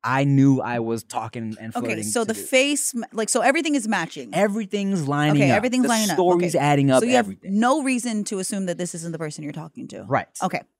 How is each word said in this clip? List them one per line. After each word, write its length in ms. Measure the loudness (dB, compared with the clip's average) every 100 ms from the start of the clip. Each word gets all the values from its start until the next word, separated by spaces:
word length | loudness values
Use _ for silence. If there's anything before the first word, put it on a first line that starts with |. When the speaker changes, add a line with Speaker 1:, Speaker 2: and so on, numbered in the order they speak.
Speaker 1:
I 200 | 0 0
knew 380 | 4 6 6 4
I 180 | 0 -4
was 240 | -2 -4
talking 520 | -6 -8 -8 -8 -10 -10
and 140 | -8
flirting 180 | -6 -6
Speaker 2:
Okay, 100 | -4
so 180 | -4 -2
Speaker 1:
to 60 | -2
Speaker 2:
the 60 |
Speaker 1:
the 60 | -4
Speaker 2:
face, 540 | 0 2 2 0 -4
ma-, 140 | -6 -8
like, 180 | -6 -2
so 120 | 2
everything 340 | 2 2 0 -2
is 120 | 0
matching. 460 | -4 -4 -10 -6
Speaker 1:
Everything's 760 | 0 0 0 -4 -4 -2 -2 0
lining 340 | 0 2 4
Speaker 2:
Okay, 100 | 4
Speaker 1:
up. 60 | 4
Speaker 2:
everything's 260 | 2 0
Speaker 1:
The 60 | 2
Speaker 2:
lining 200 | 2 2
up. 40 | 2
Speaker 1:
story's 400 | 4 4 2 2
Speaker 2:
Okay. 80 |
Speaker 1:
adding 280 | 4 4 6
up, 80 | 4
Speaker 2:
So 40 | 4
you 100 | 2
have 100 | 2
Speaker 1:
everything. 340 | -6 -4 0
Speaker 2:
no 220 | 2 2
reason 400 | 0 -2 -2 -4 -4
to 140 | -6
assume 280 | -4 -4 -4
that 100 | -4
this 160 | -6 -6
isn't 160 | -10
the 60 | -8
person 260 | -8 -8
you're 80 | -10
talking 340 | -10 -14 -14 -14
to. 140 | -14 -2
Speaker 1:
Right. 200 | -2 -2 -6
Speaker 2:
Okay. 200 | -4 -4 -10